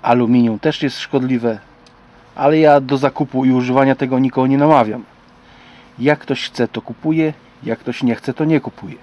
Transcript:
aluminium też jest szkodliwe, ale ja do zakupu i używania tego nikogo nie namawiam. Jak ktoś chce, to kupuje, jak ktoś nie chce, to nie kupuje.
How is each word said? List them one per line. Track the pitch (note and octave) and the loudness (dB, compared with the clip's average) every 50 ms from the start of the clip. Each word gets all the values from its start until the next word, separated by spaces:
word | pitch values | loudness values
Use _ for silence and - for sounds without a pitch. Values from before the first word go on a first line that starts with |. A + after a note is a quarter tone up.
aluminium | - A#2 B2 B2 B2 A2+ B2 B2 A#2+ A#2 A2 G2+ | 0 0 2 2 2 2 4 2 2 2 0 -2
też | - D#3 D3+ - | -2 -4 -4 -2
jest | D3+ C#3 - - | -4 -6 -6 -8
szkodliwe, | - - - C#3 B2+ B2+ C3 A#2+ A2+ A#2 A2 G#2 - - - _ _ - _ _ _ _ _ - - _ _ | -12 -4 -4 -2 -2 0 -2 -2 -2 -4 -6 -6 -12 -20 -20 _ _ -20 _ _ _ _ _ -20 -20 _ _
ale | - C#3 C#3+ D#3 D#3 | -2 0 2 2 4
ja | D#3 D3+ D3 C#3+ | 6 6 6 4
do | C3+ B2+ C#3+ C3+ | 4 0 -2 0
zakupu | C3+ C#3 C3 - D3+ C3 - C3 C3 | 0 -2 -2 -2 -6 -4 -2 0 2
i | B2+ | 2
używania | B2+ B2+ B2 B2 B2+ C3+ C3+ C3+ C3 | 2 2 0 2 2 2 4 2 2
tego | - C#3 B2+ C3 B2+ | 0 -2 -2 0 0
nikogo | C3+ B2+ - C3 C3 | -2 0 0 0 0
nie | C3 C3+ C#3 | 0 2 2
namawiam. | C#3+ D#3 D#3 C#3 A#2 G#2+ G#2 A#2+ G#2+ _ _ _ _ _ _ - - - - - - - - - - - _ - | 4 4 4 4 2 0 -4 -8 -12 _ _ _ _ _ _ -20 -20 -20 -20 -20 -20 -20 -20 -20 -20 -20 _ -4
Jak | A#2+ C#3+ D3+ C#3+ | 0 0 0 0
ktoś | - - C3+ - - | -2 -6 -6 -6 -6
chce, | - _ - A#2+ A2+ | -12 _ -4 -4 -4
to | - A#2 | -4 -10
kupuje, | - - A#2 - - D#3 D#3 E3 D#3+ D#3 D3+ - _ _ _ _ | -10 -10 -16 -8 -4 -2 0 0 0 -2 -4 -8 _ _ _ _
jak | - - A2+ - | -8 -8 -8 -6
ktoś | - - A#2+ - | -6 -10 -8 -2
nie | - B2 A#2 | -2 -2 -2
chce, | - - - B2+ | -2 -4 -8 -6
to | - D#3 | -4 0
nie | D#3 D#3+ D3 | 0 0 0
kupuje. | - A#2+ - - - - - - | -2 -4 -14 -14 -16 -16 -16 -18